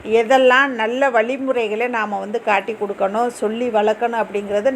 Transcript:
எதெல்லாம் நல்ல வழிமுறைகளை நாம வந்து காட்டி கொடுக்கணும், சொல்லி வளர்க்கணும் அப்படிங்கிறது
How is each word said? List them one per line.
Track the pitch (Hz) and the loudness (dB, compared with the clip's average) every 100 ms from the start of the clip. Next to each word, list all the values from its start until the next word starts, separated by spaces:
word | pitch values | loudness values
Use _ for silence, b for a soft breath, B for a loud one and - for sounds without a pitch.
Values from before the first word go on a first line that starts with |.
எதெல்லாம் | 214 226 220 262 254 254 277 | 2 0 4 6 6 6 4
நல்ல | 240 220 254 277 | 0 -4 0 2
வழிமுறைகளை | 233 226 262 269 247 220 214 247 | 2 0 -2 -2 -2 -2 -2 -2
நாம | 233 214 202 | -2 -4 -6
வந்து | 196 226 | -6 -4
காட்டி | 220 202 202 214 | 0 0 -2 -6
கொடுக்கணும், | 202 196 196 214 247 | -6 -2 -2 0 -4
சொல்லி | 233 208 226 247 | -2 -4 -2 0
வளர்க்கணும் | 214 214 214 240 233 | 0 0 0 -2 -2
அப்படிங்கிறது | 202 202 202 208 240 | -4 -6 -4 -2 -2